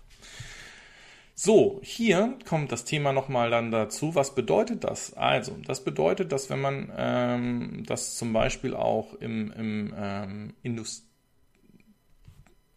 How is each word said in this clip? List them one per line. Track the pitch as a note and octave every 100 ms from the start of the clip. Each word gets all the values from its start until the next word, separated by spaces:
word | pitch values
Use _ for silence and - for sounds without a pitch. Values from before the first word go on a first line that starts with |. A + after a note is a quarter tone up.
| - - - - - - - - - - - - -
So, | - F3 G#3+ G#2+ -
hier | - - A3+ F3 A3+ - -
kommt | E3 D3
das | -
Thema | - D#3 C#3+
noch | C3+ C3
mal | B2+ A#2
dann | A#2 A#2
dazu. | A2+ G#2+ - D3+
Was | E3 C3+
bedeutet | - A2+ E3+ A#3 A3
das? | - - -
Also, | - B2+ C3+ - -
das | - C3+
bedeutet, | - D3 D#3 F#3+ F3
dass | C#3 -
wenn | C3+
man, | C#3 C#3 -
ähm, | - B2 B2 B2 B2 A#2+ A#2+ - - A2
das | G#2+ - -
zum | A#2
Beispiel | A2+ B2 - -
auch | G#2+ A2+ A2 A2
im, | - A#2 A2+ G#2+
im, | - A2 G#2+ G#2 -
ähm, | G2+ G2 G2+ G#2 G#2 -
Indust-, | B2+ A#2 A2 - - _ _ _ _ _ _ - _ _ _ _ - - - _ _